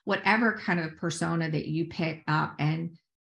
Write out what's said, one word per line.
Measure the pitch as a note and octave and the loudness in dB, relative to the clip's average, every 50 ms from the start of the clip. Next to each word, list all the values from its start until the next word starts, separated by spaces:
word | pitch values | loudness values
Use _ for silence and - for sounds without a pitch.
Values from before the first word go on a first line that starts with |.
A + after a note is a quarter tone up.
| _ | _
whatever | G3+ G3 F#3+ - G3 G#3+ A3 A#3+ A3 G#3+ | -2 -2 2 4 4 4 6 4 2 2
kind | - - - F3+ F3 | 0 0 0 0 0
of | D#3+ D#3 - | 0 -2 -4
persona | - - E3 D#3 - E3+ E3 E3+ E3 E3 D#3 | -4 -4 -4 -2 -2 -2 0 0 0 0 0
that | D#3+ - - | -2 -2 -2
you | - D#3 D#3+ E3 | -2 -2 -2 -4
pick | E3 - - E3+ D#3+ D#3+ D#3+ - | -4 -2 -2 -2 -2 -4 -4 -2
up | - D3+ D#3 D3+ D3 - - | 0 0 2 0 -2 -2 0
and | D3 D3+ D#3+ E3 E3 E3+ - - _ _ _ _ _ _ | 0 0 2 0 -2 -6 -8 -12 _ _ _ _ _ _